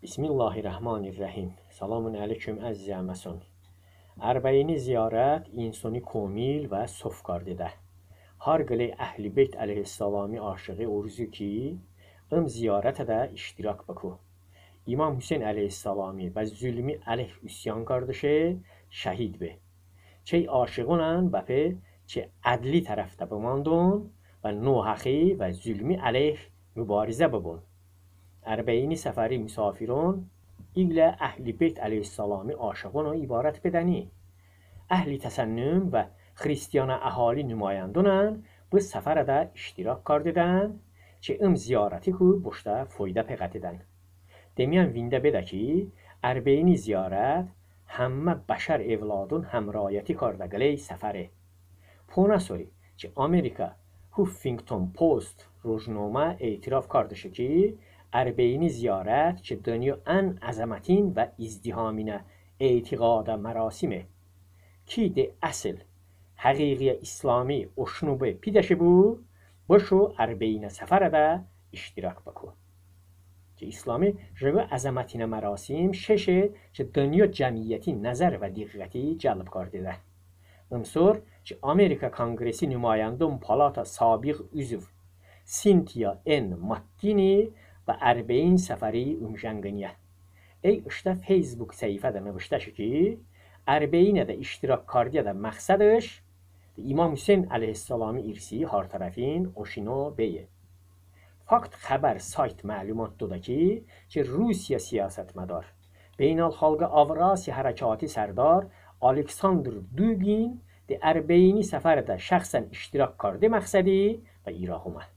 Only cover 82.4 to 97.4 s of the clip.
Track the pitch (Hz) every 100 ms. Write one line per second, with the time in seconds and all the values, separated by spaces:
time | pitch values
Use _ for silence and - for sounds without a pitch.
82.4 | 120 113 147 127 117 110 110 123 160 139
83.4 | - 113 143 139 - - 117 113 131 147
84.4 | - 156 131 110 92 _ - _ _ -
85.4 | - - 208 185 - 123 107 98 - 151
86.4 | 107 87 90 214 - _ 196 208 190 196
87.4 | 220 - - - - 113 127 120 113 120
88.4 | 165 185 180 107 110 113 131 160 113 110
89.4 | 113 107 98 101 95 - _ _ _ _
90.4 | _ _ 175 208 - - - 185 - 190
91.4 | 143 117 113 - 107 101 127 101 98 95
92.4 | - - - - 107 135 190 226 - _
93.4 | - - - 147 147 170 190 202 120 104
94.4 | 131 - 135 127 - 127 120 151 104 98
95.4 | 107 107 - 196 208 226 226 - _ _
96.4 | _ _ _ - 110 139 170 143 - 202